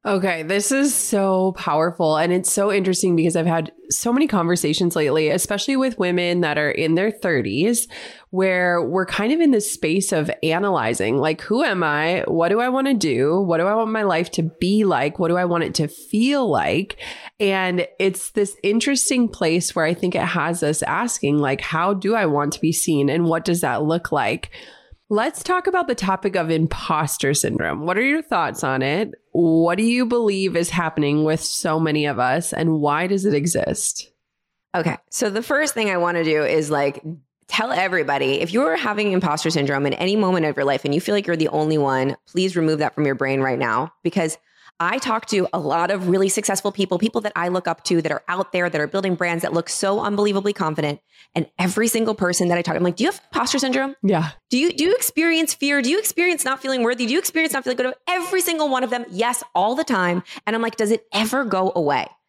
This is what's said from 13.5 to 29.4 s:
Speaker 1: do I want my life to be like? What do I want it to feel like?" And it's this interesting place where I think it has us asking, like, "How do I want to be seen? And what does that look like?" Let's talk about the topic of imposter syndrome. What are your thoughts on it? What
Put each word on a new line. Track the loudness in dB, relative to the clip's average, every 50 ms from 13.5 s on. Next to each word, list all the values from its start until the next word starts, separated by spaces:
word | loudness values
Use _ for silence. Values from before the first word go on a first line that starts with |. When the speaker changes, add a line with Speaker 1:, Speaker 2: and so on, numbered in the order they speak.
| 2 2
Speaker 1:
do | 2
I | 2 2
want | 0 0 0
my | 0 0
life | 0 2 2 0 -2 -2
to | -2 -2
be | -2 -2 -2 -2 0 2 2 4 4
like? | 4 2 2 0 -2 0 0
What | 0
do | 2 2
I | 2 2
want | 0 0 0 0
it | 0 0
to | -2 -2
feel | -2 -4 -12 -10 -4 0 2 2 2 2 2 2 2
like?" | 0 0 2 0 0 0 -2 -4 -10 -14 -14 -14 -14 -14 -18 -20 _ -2
And | 0 0 2 0 0 0 0 -2 -2 -4 -4 0
it's | 0 0 0 -2 -10 -4
this | -2 -2 -2 -2 -4 -4 -2
interesting | 0 0 2 2 2 0 0 0 0 2 2 2 0
place | 0 0 0 2 2 2 0 0 -2
where | 0 0
I | 0 0
think | 0 -2 -2 0
it | 0
has | -2 -2 -2 -2 -2 -2 -2 0 0
us | 0 0 0
asking, | -2 -2 -2 -2 -2 -4 -4 -2 0 2 2
like, | 2 2 0 0 -2
"How | -4 -4 -2 0 0 0 0
do | 0 0 0 0
I | 2 2
want | 2 2 0 0 -2 -2
to | 0
be | -2 0
seen? | 0 0 0 0 2 2 2
And | 2 2 2 2
what | 2 0 0 0
does | 0 0 0
that | 0 0 0 0 0
look | 0 0 0 -2 -2
like?" | 0 0 0 0 -2 -4 -6 -14 -16 -20 -20 -20 -20 -20 _ _ -20 _ _ _ 0
Let's | 0 0 -2 -4 -6 -4
talk | -2 -2 0 0
about | 0 0 0 0 0
the | -2
topic | -2 0 -2 -2 0 -2 -2 0
of | 0 0 2
imposter | 2 2 2 0 0 -6 -4 -2 -2 -2 0 -2 -2 -2 0 0 0
syndrome. | 0 0 -2 -2 -2 -2 -2 -4 -4 -4
What | -2 0
are | 0
your | 0 0 0 -2
thoughts | -2 -2 -2 -2 -2 -2 -4 -4 -2
on | -2 0 0
it? | 0 0 0 -2 -2 -4 -8 _ _ _ _
What | 2